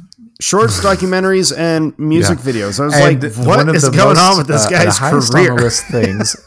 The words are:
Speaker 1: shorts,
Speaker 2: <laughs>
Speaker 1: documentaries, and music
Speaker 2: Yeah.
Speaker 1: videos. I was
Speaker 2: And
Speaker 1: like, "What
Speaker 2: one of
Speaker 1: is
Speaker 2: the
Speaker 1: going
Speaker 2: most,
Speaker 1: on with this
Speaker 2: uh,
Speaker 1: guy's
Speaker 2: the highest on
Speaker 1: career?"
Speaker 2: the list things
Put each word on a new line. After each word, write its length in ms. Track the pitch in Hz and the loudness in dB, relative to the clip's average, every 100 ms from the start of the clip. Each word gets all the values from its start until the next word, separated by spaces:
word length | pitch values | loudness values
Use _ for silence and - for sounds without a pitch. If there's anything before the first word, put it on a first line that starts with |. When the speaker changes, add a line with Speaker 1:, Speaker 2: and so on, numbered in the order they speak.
| - _ - - | -20 _ -20 -12
Speaker 1:
shorts, 400 | - 190 226 - | -4 0 0 0
Speaker 2:
<laughs> 40 | |
Speaker 1:
documentaries, 720 | 196 185 185 185 190 190 175 - | -2 -2 -2 -2 0 0 -2 -2
and 420 | 165 160 156 - | -2 -2 -2 -4
music 400 | 156 160 202 147 | -2 0 0 -2
Speaker 2:
Yeah. 60 | 131 | -4
Speaker 1:
videos. 280 | 117 101 104 | -4 -4 -4
I 40 | |
was 100 | 147 | -2
Speaker 2:
And 280 | 143 143 131 | 2 2 2
Speaker 1:
like, 120 | 143 110 123 | -2 -2 0
"What 100 | 190 | 2
Speaker 2:
one 100 | 156 | 2
of 60 | |
Speaker 1:
is 80 | 151 | 0
Speaker 2:
the 80 | 139 | 2
Speaker 1:
going 260 | 123 196 170 | 2 4 4
Speaker 2:
most, 140 | 185 | 4
Speaker 1:
on 60 | 190 | 2
with 80 | 139 | 0
this 200 | 147 107 | 0 0
Speaker 2:
uh, 40 | |
Speaker 1:
guy's 140 | 175 175 - | 0 2 0
Speaker 2:
the 20 | |
highest 300 | 135 143 117 | 0 0 2
on 60 | 143 | 2
Speaker 1:
career?" 120 | 180 120 | 2 2
Speaker 2:
the 60 | |
list 200 | 120 - - | 0 -2 -4
things 500 | 123 110 98 107 - | -2 -2 -2 -6 -8